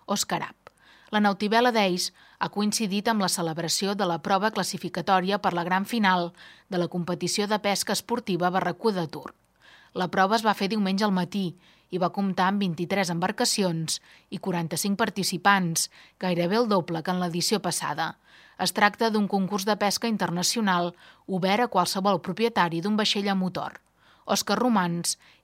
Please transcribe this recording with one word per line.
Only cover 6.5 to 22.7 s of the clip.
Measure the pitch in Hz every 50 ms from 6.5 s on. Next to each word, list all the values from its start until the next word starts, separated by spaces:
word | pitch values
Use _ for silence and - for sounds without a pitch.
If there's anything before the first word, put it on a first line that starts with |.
| - - _ -
de | 196
la | 175 175 165 -
competició | 180 170 185 175 165 175 170 - - 202 202
de | 214 208 208
pesca | 202 196 - - - 202
esportiva | - - - 233 233 - - 180 165 175 180 175
Barracuda | 190 - 180 170 - - 226 202 185 165 151
Tour. | - 151 - - - _ _ _ _ _ _ - - - - _ -
La | 180 185 175 -
prova | 196 190 190 220
es | 226 220
va | 214 196
fer | - 196 185
diumenge | 220 220 202 190 190 190 220
al | 208 190
matí | 180 175 175 - 202 190 170 151 - _ - _ _ _ -
i | 180
va | 180 180 170 -
comptar | 202 202 196 180 190 180 185 202
amb | 202
vint-i-tres | 202 180 160 147 175 156 196 202 190 170
embarcacions | 170 170 175 185 208 - 247 - - - 196 180 165 165 160 151 - - _ - - - _ -
i | -
quaranta-cinc | 180 - 190 175 170 165 156 180 151 - 202 202 185
participants, | 226 220 - 202 180 - 190 170 - 202 202 190 180 165 165 - - - _ - - - _ -
gairebé | - 185 180 170 170 170 202 226
el | 247 214
doble | 208 190 151 - 165 165
que | 151 - 180
en | 180 180
l'edició | 175 165 180 165 - 220 190 -
passada. | 175 156 - - 147 147 160 160 165 - _ _ _ - - - - - -
Es | 185 180 -
tracta | - 208 208 196 - 240 226
d'un | 208 214 208 185 208
concurs | 196 190 170 202 202 190
de | 220 208 196
pesca | 208 202 - - - 233 220
internacional | - 190 170 170 180 175 - - 240 214 202 180 175 175 175 175 - - - - _ _
obert | - 190 185 175 185 196 214 247
a | 233 -
qualsevol | 190 175 - - 202 190 208 196 165
propietari | - 190 175 208 226 233 226 214 175 170